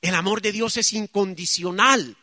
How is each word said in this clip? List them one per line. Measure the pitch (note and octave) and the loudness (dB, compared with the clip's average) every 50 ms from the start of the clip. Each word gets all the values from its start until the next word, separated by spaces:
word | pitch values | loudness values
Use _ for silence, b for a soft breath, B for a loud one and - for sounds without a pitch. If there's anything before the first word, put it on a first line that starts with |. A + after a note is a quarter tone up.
| - | -2
El | F3 F#3 | 0 0
amor | E3+ E3+ F#3+ G#3+ A3 | 0 0 0 -2 0
de | G3 G#3+ | 0 -2
Dios | G3+ G3+ A3+ A3+ - A#3 | -2 0 -2 -2 -2 0
es | G#3+ - - | -2 0 -2
incondicional. | A3 G#3+ G3 _ G3+ G3+ F#3+ F#3+ D#3+ F3+ E3 - - E3+ F3+ F3 F#3+ A3+ C4 C4+ B3 D#3+ B2 G#2 _ | -2 -6 -4 _ -2 -2 -2 -2 -6 -4 -4 -4 -2 -2 -4 0 4 4 6 6 4 2 -4 -10 _